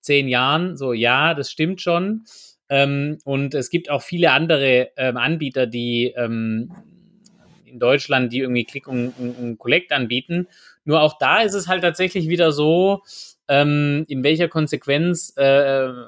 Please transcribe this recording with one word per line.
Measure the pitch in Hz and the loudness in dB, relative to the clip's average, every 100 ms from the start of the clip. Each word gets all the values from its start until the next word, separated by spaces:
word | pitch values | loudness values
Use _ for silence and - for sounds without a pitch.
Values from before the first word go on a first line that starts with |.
zehn | - 143 135 | 0 2 2
Jahren.“ | 123 131 156 180 147 | 0 2 0 -2 -4
So, | 135 | -4
ja, | 117 117 131 156 | 0 2 2 0
das | 151 135 | -2 -6
stimmt | - 160 190 | -4 -4 -2
schon. | - 170 190 220 - - - _ - | -2 -2 -2 -6 -10 -20 -20 _ -2
Ähm, | 139 139 139 147 156 | 0 2 0 -4 -6
und | 139 135 139 | -4 -4 -2
es | 147 127 | -4 -2
gibt | 170 170 | -4 -2
auch | 143 | -6
viele | - 175 165 | -4 0 4
andere, | 135 165 151 135 127 127 - | 4 2 2 4 2 2 -2
ähm, | 131 120 | -4 -2
Anbieter, | 127 165 143 131 123 | -2 -2 -4 -2 -2
die, | 120 120 120 120 123 | -4 -2 0 -2 -2
ähm, | 117 113 113 110 120 - - _ _ _ _ _ _ _ _ | -4 -4 -4 -4 -6 -12 -20 _ _ _ _ _ _ _ _
in | 123 | 0
Deutschland, | 123 139 139 135 123 | 2 2 2 0 0
die | 123 | -2
irgendwie | 131 123 117 | -2 -2 -4
Click | 139 - | -8 -8
und, | 127 123 123 | -4 -4 -6
und, | 123 123 | -10 -8
und | 120 110 | -8 -6
Collect | 120 165 180 | 0 0 0
anbieten. | 143 117 120 - 175 175 _ - _ | -4 -2 -4 -4 -4 -6 _ -20 _
Nur | - 156 | 0 2
auch | 151 - | 2 2
da | 131 185 | 2 2
ist | 214 | 2
es | 202 170 | -2 -2
halt | 185 | 0
tatsächlich | 175 160 185 190 160 | 0 0 -2 -2 -2
wieder | 170 165 | 2 2
so, | 147 151 165 190 196 - - - _ - | 2 2 4 2 0 -6 -20 -20 _ 0
ähm, | 139 147 147 147 143 156 | 2 4 2 0 -2 -4
in | 135 | -2
welcher | 135 160 170 | 0 2 0
Konsequenz, | 160 151 147 - 143 175 165 - - | 0 -2 -2 0 0 0 -2 -4 0
äh, | 139 139 139 135 131 123 | 4 4 4 0 -2 -6